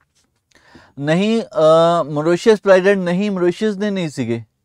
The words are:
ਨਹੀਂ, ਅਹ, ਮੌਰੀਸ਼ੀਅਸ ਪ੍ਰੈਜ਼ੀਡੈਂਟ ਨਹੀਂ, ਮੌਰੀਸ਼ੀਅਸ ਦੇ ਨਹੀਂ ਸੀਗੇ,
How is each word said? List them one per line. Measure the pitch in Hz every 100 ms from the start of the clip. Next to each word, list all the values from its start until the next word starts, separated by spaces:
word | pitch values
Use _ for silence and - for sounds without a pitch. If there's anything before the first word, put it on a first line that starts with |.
| _ _ _ _ _ _ _ - _ -
ਨਹੀਂ, | 143 165 208 226
ਅਹ, | 190 151 156 160 170 170
ਮੌਰੀਸ਼ੀਅਸ | 143 147 156 175 233 220
ਪ੍ਰੈਜ਼ੀਡੈਂਟ | 196 190 185 202
ਨਹੀਂ, | 175 180 208
ਮੌਰੀਸ਼ੀਅਸ | 190 175 180 220 196
ਦੇ | 208
ਨਹੀਂ | 196 165
ਸੀਗੇ, | 143 117 117 110 _